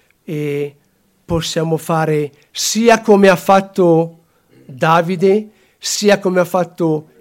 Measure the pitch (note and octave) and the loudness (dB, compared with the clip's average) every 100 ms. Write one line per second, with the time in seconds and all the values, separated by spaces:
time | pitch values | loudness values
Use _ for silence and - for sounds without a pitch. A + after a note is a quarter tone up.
0 | _ _ - D3+ D3 C#3+ C#3+ - _ _ | _ _ -12 -8 -6 -6 -8 -12 _ _
1 | _ _ - E3 - E3 E3 D#3 - D#3+ | _ _ -6 -4 -4 -4 -2 -4 -2 -2
2 | D#3 D3+ C#3+ - _ - - G#3+ A#3 A3 | 0 -2 -4 -10 _ -8 -4 0 2 2
3 | A3 G3+ G3 F3 - G3 G3 G3 F3 D#3+ | 4 4 4 4 2 2 0 0 2 2
4 | E3 - _ _ _ _ - B2 D#3+ E3+ | 0 -10 _ _ _ _ -20 -4 0 2
5 | E3+ F3+ F#3+ G#3+ G#3+ _ _ _ - - | 0 0 0 0 -2 _ _ _ -10 -2
6 | G#3 G3 F#3+ F3+ E3+ F#3 E3+ - E3 D3+ | 0 2 0 -2 0 -2 -4 -4 -4 -4
7 | - _ | -8 _